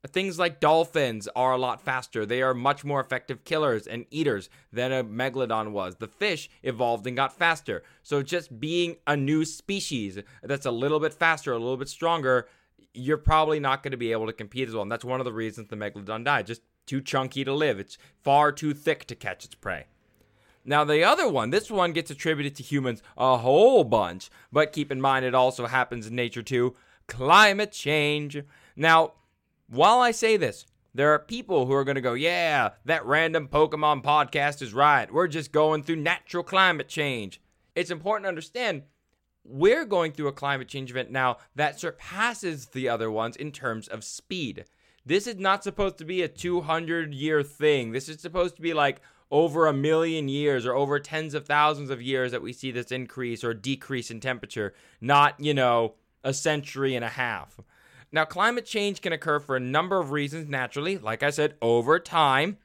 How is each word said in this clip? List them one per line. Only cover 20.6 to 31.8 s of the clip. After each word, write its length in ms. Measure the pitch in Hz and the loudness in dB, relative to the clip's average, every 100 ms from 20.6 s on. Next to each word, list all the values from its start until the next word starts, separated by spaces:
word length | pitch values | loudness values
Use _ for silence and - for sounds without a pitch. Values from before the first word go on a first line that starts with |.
Now, 200 | - 143 | 0 2
the 180 | 147 151 | 4 4
other 260 | 180 311 294 | 4 4 2
one, 220 | 139 110 | 0 0
this 200 | 175 214 | -2 -2
one 220 | 208 175 | 0 0
gets 180 | 160 165 | 0 -6
attributed 440 | 143 165 156 139 139 | -6 -2 -2 -4 -8
to 60 | |
humans 400 | 127 143 131 117 - - | -4 -2 -2 -6 -12 0
a 220 | 131 123 | 4 4
whole 440 | 120 147 226 254 | 6 8 8 8
bunch, 480 | 123 113 90 92 - - _ | 4 2 0 -4 -14 -20 _
but 200 | 135 151 | 0 0
keep 200 | 147 143 | 0 -4
in 80 | 135 | -2
mind 240 | 135 131 | 2 2
it 100 | 127 | 2
also 320 | 127 127 131 120 | 4 4 2 -2
happens 400 | 127 123 120 107 | 0 0 -4 -8
in 80 | |
nature 280 | 123 120 120 | -4 -4 -6
too. 340 | 110 127 123 120 _ _ - | -4 0 0 -2 _ _ -16
Climate 640 | 117 131 180 214 196 208 | -6 6 8 8 4 -4
change. 680 | - 143 151 147 147 147 143 143 _ _ - | -4 -2 0 0 -2 -6 -10 -14 _ _ 0
Now, 380 | 160 165 160 _ _ _ _ _ _ | 6 6 6 _ _ _ _ _ _
while 300 | 117 175 240 | 4 6 6
I 140 | 247 | 4
say 240 | 226 220 214 | 2 2 2
this, 280 | 139 - - _ _ | 0 -4 -20 _ _
there 180 | 120 147 | 0 4
are 60 | 151 | 4
people 480 | - 233 233 175 127 | 0 -12 -2 0 2
who 60 | |
are 120 | 139 | 0